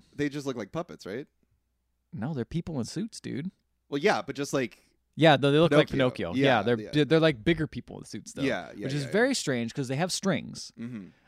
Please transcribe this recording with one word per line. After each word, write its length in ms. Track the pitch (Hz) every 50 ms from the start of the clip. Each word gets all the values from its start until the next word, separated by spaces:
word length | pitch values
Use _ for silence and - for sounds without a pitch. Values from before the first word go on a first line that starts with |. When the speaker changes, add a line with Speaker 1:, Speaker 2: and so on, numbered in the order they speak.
| _ _ _
Speaker 1:
They 140 | 123 147 143
just 180 | 135 147 131
look 80 | 139 127
like 180 | 120 104 95
puppets, 340 | - 160 170 - 78 - -
right? 200 | 90 101 127 - - _ _ _ _ _ _ _ _ _ _ _ _ _ _ _ _
Speaker 2:
No, 220 | - 110 104 147 165
they're 100 | 131 113
people 340 | - - 165 - - 160 131
in 60 | 107
suits, 340 | - - 156 214 226 - -
dude. 320 | - 117 117 117 156 190 - _ _ _ _ _ _ _
Speaker 1:
Well, 80 | 139 147
yeah, 220 | 151 165 147 113
but 160 | 101 - 127
just 160 | 131 143 -
like 260 | - 139 127 110 - _ _ _ _ _ _ _ _
Speaker 2:
Yeah, 220 | - 147 165 147 127
though 120 | 127 143
they 80 | 143 151
look 140 | 170 160
like 160 | 147 151 143 -
Speaker 1:
Pinocchio. 440 | - 135 131 127 123 - 98 85
Speaker 2:
Pinocchio. 100 | 87 131 139
Yeah, 140 | 135 127 110
Speaker 1:
Yeah, 40 |
Speaker 2:
they're, 160 | 98 117 120 110
Speaker 1:
yeah. 100 | 107 92
Speaker 2:
they're, 120 | - 151 147
they're 140 | 123 156 160
like 220 | 156 160 147 110 104
bigger 220 | 165 170 156 156
people 320 | - - 120 - - 101 98
in 60 | -
suits, 300 | - - 107 - - -
though. 80 | -
Speaker 1:
Yeah, 300 | 139 135 113 92 82 60 -
yeah, 80 | - 101
Speaker 2:
Which 80 | 131
is 120 | 135 147 139
Speaker 1:
yeah, 60 | 123
Speaker 2:
very 180 | 170 202 240 277
Speaker 1:
yeah. 60 | 262
Speaker 2:
strange 380 | - - 151 131 120 117 117
'cause 160 | - - 139 117
they 80 | 131
have 160 | 139 180 180
strings. 580 | - - - 196 160 90 - - - - - - - -
Speaker 1:
Mm-hmm. 280 | 113 123 127 107 92 82 - _ _